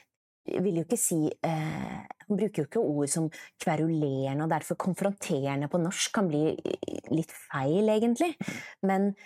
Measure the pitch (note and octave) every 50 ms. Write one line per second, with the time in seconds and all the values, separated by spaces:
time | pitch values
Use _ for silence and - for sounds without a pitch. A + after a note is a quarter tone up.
0 | - _ _ _ _ _ _ _ _ - - - F#3 G3+ E3 E3+ D#3+ - A#3+ A#3
1 | - - F3+ D#3+ D3+ - - - - E3 D#3+ D#3 D#3 D#3 - - - - B1+ -
2 | - - - - - - G#3 F#3 A3 G3+ G#3 - D3 - - A3+ A3+ C#3 D3 D3
3 | C#3+ C#3 - E3+ D#3+ D3+ - - - - _ _ - F3+ D#3+ D3 D#3 D#3+ E3 D#3
4 | D3+ C#3 C3+ C3 C3+ C3+ C#3 D3 D#3 D#3+ E3 D3+ - - E3+ - - F#3+ E3+ -
5 | F#3+ G3 G3 - - - F3 C3+ C3+ C#3 C#3 C#3 D3 C#3+ - F3 E3 E3+ G3+ -
6 | - - - A3 G3+ F3 D3 D3 D3+ D#3 - - - G1+ G1+ - - G1+ G1+ -
7 | - - C3+ D#3+ D#3+ - - - - - - C#3+ C3+ C#3+ D#3 G3 G#3+ G#3+ G#3+ G#3+
8 | A3+ A#3 A#3 - E4 F4 - - - - - - - - - - - F#3+ F#3+ F#3+
9 | G3 G3+ G3+ - -